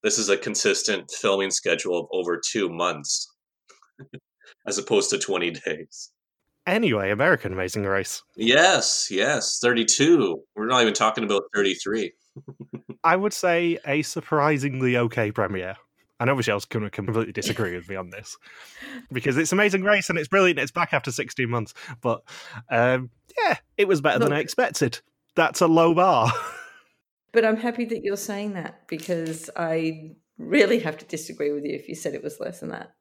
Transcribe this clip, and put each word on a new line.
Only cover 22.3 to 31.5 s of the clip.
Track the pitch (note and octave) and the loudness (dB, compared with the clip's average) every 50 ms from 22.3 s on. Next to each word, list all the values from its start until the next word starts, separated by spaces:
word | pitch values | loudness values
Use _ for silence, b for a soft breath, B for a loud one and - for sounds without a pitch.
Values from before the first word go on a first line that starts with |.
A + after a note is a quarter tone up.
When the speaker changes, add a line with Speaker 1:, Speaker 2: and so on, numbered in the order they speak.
| B B B B B A#2 A#2 - | B B B B B -18 -8 -2
Speaker 2:
um, | - A#2 A#2+ B2+ B2+ B2+ C3 B2 _ _ _ _ - | 2 4 4 4 2 0 -2 -8 _ _ _ _ -4
yeah, | - A4 F4 - - _ _ _ | 0 2 2 0 0 _ _ _
it | - G3+ | 2 4
was | F#3+ F#3+ D3 | 4 4 4
better | C#3 D3+ - - | 4 2 4 4
than | A#3 - | 2 2
I | D3 | 2
Speaker 3:
Look | D3+ - | 0 -2
Speaker 2:
expected. | - - - B3 - D#3+ - D3 A#2+ - - _ _ _ _ _ _ _ | -2 0 0 0 0 0 0 0 0 -2 -6 _ _ _ _ _ _ _
That's | - E3 - - - | 2 2 2 4 2
a | F3+ | 4
low | E3 D#3+ E3 E3 E3+ E3+ | 6 6 6 6 6 6
bar. | F3 F3+ F#3+ D#3+ B2 A2 A#2+ A#2 | 6 6 6 6 6 4 2 2
<laughs> | B B B B B B B B B B B B _ _ _ _ _ _ _ - | B B B B B B B B B B B B _ _ _ _ _ _ _ 2
Speaker 3:
But | A3+ A3 | 2 4
I'm | A3 G#3+ | 4 2
happy | A3 A#3 A#3+ A#3 B3 A#3+ | 0 -2 -4 -4 -4 -4
that | A#3 A3+ - | -4 -4 -4
you're | - G3+ G3+ | -2 -4 -4
saying | G3+ - - G3+ G3+ G#3 G#3 G3 | -4 -6 -8 -6 -6 -6 -6 -8
that, | F3 D#3 - - _ _ | -8 -10 -10 -14 _ _
because | - E3 D3+ - - F3+ E3 E3 D#3+ D#3+ D#3+ - - - | -10 -10 -10 -4 -4 -4 -2 -2 -6 -8 -8 -12 -12 -8
I | - E3+ D#3+ E3 E3 D#3+ D#3+ D#3+ D#3 D#3 D#3+ - _ _ _ _ | -6 -4 -2 -2 -2 -2 -2 -4 -6 -14 -18 -20 _ _ _ _
really | - D#3+ D#3+ E3+ D4 G#3 F#3+ - - | -14 -6 0 4 4 4 4 4 0
have | - D#3 D#3 - | 0 -4 -8 -8
to | - | -10
disagree | - - D3+ - - - - D3 D3 | -10 -10 -10 -8 -12 -8 -4 -4 -4